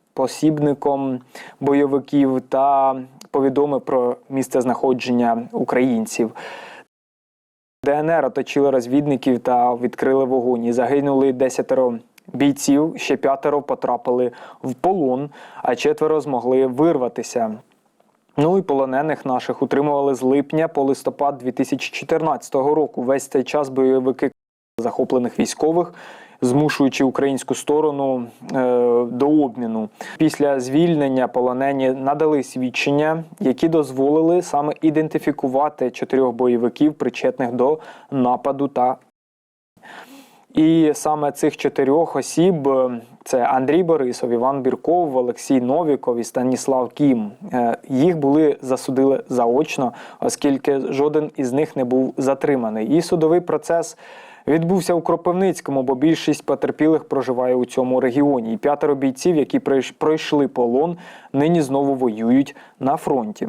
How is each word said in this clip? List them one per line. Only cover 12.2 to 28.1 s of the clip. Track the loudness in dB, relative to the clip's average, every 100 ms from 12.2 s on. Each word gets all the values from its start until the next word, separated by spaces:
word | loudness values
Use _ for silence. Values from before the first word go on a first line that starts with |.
| -12
бійців, | 0 0 2 2 2 2 -2
ще | -4 0
п'ятеро | 0 0 0 -2
потрапили | -2 -4 -2 -2 -2 0 -2 -4 -16 -12
в | -10
полон, | -4 -2 0 0 -2 -4 -12 -20 -8
а | -4 0
четверо | 0 0 0 0
змогли | -2 -4 0 2 2
вирватися. | 2 2 2 -2 -4 -6 -4 -4 -6 -16 _ _ _ _ _ _ -2
Ну | 2 2
і |
полонених | 0 0 0 0 -2 -4 -4
наших | -4 -4 -4
утримували | -2 0 2 2 0 0
з |
липня | 2 0 0 0 0
по | 0
листопад | 0 0 -4 -2 -2 -2
дві | -4
тисячі | -4 -2 -4 -6
чотирнадцятого | -10 -4 -2 0 -4 -4 -2 2 2
року. | 0 -2
Весь | -2 -2 0
цей | -2
час | 0 -2 -2
бойовики | 2 2 4 0 -2 -4 -4 _ _ _ -6
захоплених | -4 -2 0 0 0 -2
військових, | -4 0 0 2 -2 -6 -20 -20 -20 _
змушуючи | 0 2 2 2 0 2
українську | 0 0 -2 -2 -4 -4
сторону, | 0 2 2 0 -2